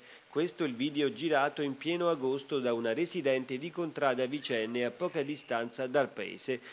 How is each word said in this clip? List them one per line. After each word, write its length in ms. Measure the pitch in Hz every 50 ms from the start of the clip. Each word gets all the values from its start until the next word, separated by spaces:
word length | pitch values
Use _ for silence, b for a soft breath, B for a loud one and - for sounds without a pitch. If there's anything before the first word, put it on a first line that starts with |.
| B B B B B B
Questo 360 | - 139 170 175 - - 170
è 40 | 143
il 80 | 120
video 360 | 113 135 156 143 147 147 135
girato 500 | 120 110 151 165 151 139 139 147 147 -
in 160 | 147 139 131 139
pieno 320 | - 160 170 175 175 170
agosto 500 | 165 143 131 131 131 139 139 - 156 135
da 140 | 123 123 117
una 200 | 117 117 113 113
residente 640 | 135 175 170 - 180 139 139 131 131 127 127 131 127
di 120 | 147 175
Contrada 560 | - 175 170 160 156 147 143 135 127 123 131
Vicenne, 600 | 127 143 147 135 - 127 113 110 110 120 123 123
a 60 | 120
poca 320 | 120 - 175 175 175 165 139
distanza 640 | 139 151 135 - - 123 117 117 120 - - 131 127
dal 200 | 127 147 135 113
paese. 540 | - - 98 92 92 95 - - 127 117 B B